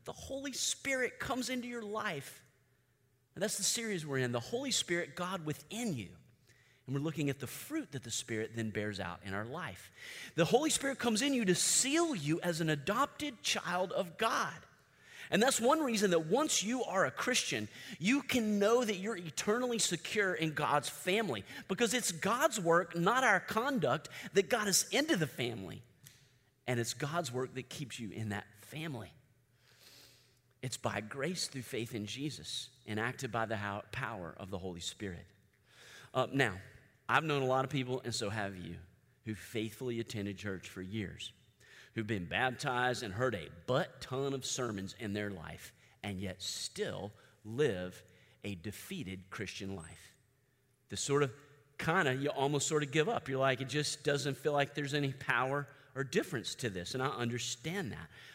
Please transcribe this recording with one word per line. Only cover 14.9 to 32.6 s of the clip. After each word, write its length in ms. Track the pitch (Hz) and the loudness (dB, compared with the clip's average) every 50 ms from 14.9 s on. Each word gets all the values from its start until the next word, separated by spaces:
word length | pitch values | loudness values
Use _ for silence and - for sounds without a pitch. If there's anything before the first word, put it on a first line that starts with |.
| _ _ - - - - - - | _ _ -20 -20 -18 -14 -4 2
And 120 | - 185 | 4 6
that's 160 | 233 269 - - | 6 6 6 6
one 220 | 220 247 302 320 | 6 6 6 6
reason 300 | 302 254 226 202 208 196 | 4 2 2 4 4 6
that 160 | 170 165 160 | 4 4 4
once 360 | 156 190 269 311 311 - - | 4 2 4 4 4 2 0
you 220 | 175 208 247 262 220 | 0 0 -2 -2 -2
are 220 | - 180 196 165 | 0 2 4 4
a 40 | 131 | 2
Christian, 580 | - - - 254 247 - - - 151 113 104 104 - - - - 233 - | 2 0 0 2 2 2 2 0 -2 -2 -2 -4 -8 -14 -14 -12 -8 -2
you 220 | 156 202 262 285 | 2 2 2 2
can 380 | - - - 247 220 214 208 202 | 2 2 2 2 2 4 4 4
know 260 | 196 214 233 247 247 | 6 6 6 6 4
that 120 | 214 208 | 2 0
you're 200 | 180 185 220 226 | -2 -2 -4 -4
eternally 600 | 175 180 160 - - - 202 208 247 254 247 240 214 | -4 -6 -8 -6 -2 2 2 2 2 2 2 2 2
secure 560 | - - 180 156 - - - 214 202 185 175 | 2 2 0 -2 -4 -2 0 2 2 2 2
in 180 | - 160 160 | 2 0 0
God's 380 | 147 151 151 110 139 147 - - | 0 0 2 4 4 4 2 0
family, 520 | - - - 185 185 220 226 175 123 101 - - - - - - | -6 -4 0 2 2 2 2 2 0 -2 -4 -8 -12 -10 -6 -4
because 260 | 190 - 240 214 240 | 2 2 2 4 4
it's 180 | 247 - - | 2 0 0
God's 480 | 170 156 - 190 226 254 294 330 214 220 | -2 0 2 2 4 4 4 4 4 4
work, 340 | 170 165 165 175 190 - - | 4 6 6 6 6 4 2
not 300 | 170 170 190 233 262 262 | 4 4 6 6 6 6
our 160 | 233 202 180 | 6 6 6
conduct, 680 | - - - 220 240 277 277 226 156 123 127 165 - - - - - - - | 4 2 0 0 2 2 2 4 4 4 4 2 0 -6 -12 -12 -6 2 4
that 160 | 190 196 - | 4 4 4
got 180 | 247 226 214 202 | 4 2 4 4
us 180 | 180 - - - | 4 4 4 4
into 260 | 185 247 294 311 320 | 2 2 4 4 4
the 100 | 190 156 | 4 2
family. 540 | 135 - - 123 117 113 98 95 87 104 101 - _ _ _ - - - - - _ _ _ _ _ _ _ - | 0 0 -2 -2 -2 -2 -4 -6 -6 -8 -10 -14 _ _ _ -20 -20 -20 -20 -20 _ _ _ _ _ _ _ -2
And 120 | - 127 120 | 0 0 2
it's 140 | 117 - | 0 -2
God's 400 | - - 151 143 156 175 170 123 | -2 -4 -4 -2 -2 -2 -2 -2
work 220 | 120 127 131 - - | -2 -4 -4 -4 -6
that 160 | 131 123 - | -8 -8 -8
keeps 280 | - - 151 117 - - | -8 -8 -8 -8 -8 -8
you 120 | 117 98 | -8 -8
in 180 | - - 110 107 | -6 -4 -4 -2
that 160 | 101 98 - - - - | -4 -4 -6 -10 -18 -20
family. 500 | - - - 147 160 165 135 110 101 - - - _ _ _ _ _ _ _ _ _ _ - _ - - - - - - - - _ _ _ _ _ _ _ - | -18 -12 -10 -8 -6 -6 -6 -8 -10 -12 -16 -20 _ _ _ _ _ _ _ _ _ _ -20 _ -20 -20 -20 -20 -20 -20 -20 -20 _ _ _ _ _ _ _ -10
It's 160 | - 123 - | -8 -8 -6
by 240 | - - 113 104 104 | -2 -2 -2 -2 -2
grace 460 | 107 107 - 139 131 165 185 165 - | -6 -6 -6 -4 -4 -4 -2 -4 -4
through 160 | - - 135 | -6 -6 -10
faith 320 | 117 - - 107 120 113 127 | -8 -6 -4 -4 -4 -4 -6
in 100 | 110 104 | -6 -6
Jesus, 640 | 101 104 127 143 151 127 - 76 - - - | -6 -6 -6 -6 -8 -8 -8 -10 -8 -8 -8